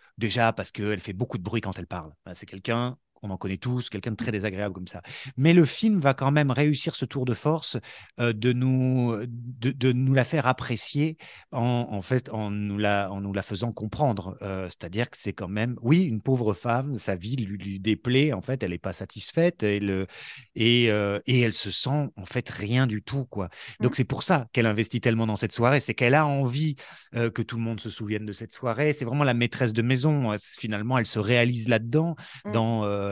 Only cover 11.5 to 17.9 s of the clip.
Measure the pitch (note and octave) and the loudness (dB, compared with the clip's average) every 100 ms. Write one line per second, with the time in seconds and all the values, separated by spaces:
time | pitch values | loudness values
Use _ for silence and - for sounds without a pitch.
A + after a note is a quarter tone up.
11.5 | C3 A#2+ A#2+ A#2+ G2+ F#2 B2+ B2 A2 G#2+ | -2 0 0 -2 -4 0 -2 0 -4 -4
12.5 | G#2 G#2 G2+ G#2 G2+ G2 G2 G2+ G2 - | -4 -2 0 2 2 0 -4 -4 -4 -4
13.5 | G2 A#2 - G#2+ - D3 G2+ F2+ - G2+ | -4 -4 -4 -6 0 0 0 -4 -8 -6
14.5 | F#2+ F2+ - E2+ G2 B2 - G#2+ - F2+ | -6 -6 -8 -6 -4 -4 -4 -8 -6 -6
15.5 | G2+ A#2 B2 A2+ E3 F#3 A2 C3+ C3 A2 | -2 -2 -2 2 4 4 0 0 2 2
16.5 | G2 A#2+ A#2+ C3+ B2 - F#2 G2 C3 G2+ | 0 0 0 -2 -4 -4 -4 -4 -4 -4
17.5 | G2+ G2 G2 G2+ | -6 -8 -4 -2